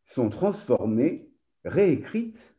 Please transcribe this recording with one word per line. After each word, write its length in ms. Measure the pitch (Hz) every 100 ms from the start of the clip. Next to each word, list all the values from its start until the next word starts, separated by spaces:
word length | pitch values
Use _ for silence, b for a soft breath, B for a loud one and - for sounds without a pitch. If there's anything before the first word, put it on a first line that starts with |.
| _
sont 240 | - 110
transformées, 1000 | - 202 190 - 120 110 110 151 - - _ _ _ -
réécrites 760 | 151 202 127 - 220 233 - -